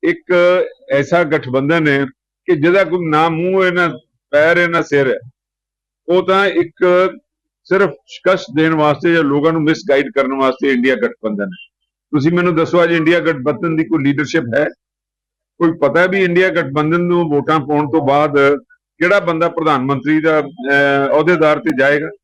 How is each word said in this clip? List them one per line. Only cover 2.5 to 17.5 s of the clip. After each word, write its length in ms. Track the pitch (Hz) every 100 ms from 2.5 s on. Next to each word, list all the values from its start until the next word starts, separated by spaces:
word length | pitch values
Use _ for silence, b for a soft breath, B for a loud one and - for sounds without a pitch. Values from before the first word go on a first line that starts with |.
| 170
ਜਿਹਦਾ 280 | 156 190
ਕੋਈ 260 | 185 180 165
ਨਾ 200 | 151 160
ਮੂੰਹ 360 | 160 175 190 185
ਹੈ, 60 |
ਨਾ 160 | 175 175 127 _ _ _
ਪੈਰ 260 | 143 156 170
ਹੈ, 100 | 170
ਨਾ 140 | 170
ਸਿਰ 260 | 151 143 135
ਹੈ। 120 | 104 123 _ _ _ _ _ _ _ -
ਉਹ 200 | 180 180
ਤਾਂ 200 | 190 196
ਇੱਕ 640 | 165 170 _ 180 180 185 - _ _ _ _
ਸਿਰਫ 260 | _ 190 196 - _
ਸ਼ਿਕਸਤ 400 | - 180 185 - 147
ਦੇਣ 180 | 160
ਵਾਸਤੇ 400 | 160 151 139 170
ਜਾਂ 100 | 170
ਲੋਕਾਂ 300 | 147 143 156
ਨੂੰ 100 | 165
ਮਿਸਗਾਈਡ 480 | 151 156 - 139 135 135
ਕਰਨ 180 | 131
ਵਾਸਤੇ 380 | 135 135 123 143
ਇੰਡੀਆ 240 | 127 127 123
ਗਠਬੰਧਨ 480 | 120 - 110 196
ਹੈ। 260 | 139 180 - _ _ _ _
ਤੁਸੀਂ 200 | 151 143
ਮੈਨੂੰ 240 | 175 180 160
ਦੱਸੋ, 280 | 160 175
ਅੱਜ 80 | 170
ਇੰਡੀਆ 280 | 170 156 170
ਗਠਬੰਧਨ 560 | 160 151 135 147 170 156
ਦੀ 80 |
ਕੋਈ 200 | 160 156
ਲੀਡਰਸ਼ਿਪ 400 | 139 143 147 165 120 110
ਹੈ? 100 | 151 - _ _ _ _ _ _ _ _
ਕੋਈ 120 | 170
ਪਤਾ 340 | 165 143 151 185
ਵੀ 180 | 196
ਇੰਡੀਆ 260 | 180 175 185
ਗਠਬੰਧਨ 520 | 170 139 143 151 170
ਨੂੰ 280 | 175 175 170
ਵੋਟਾਂ 300 | 147 131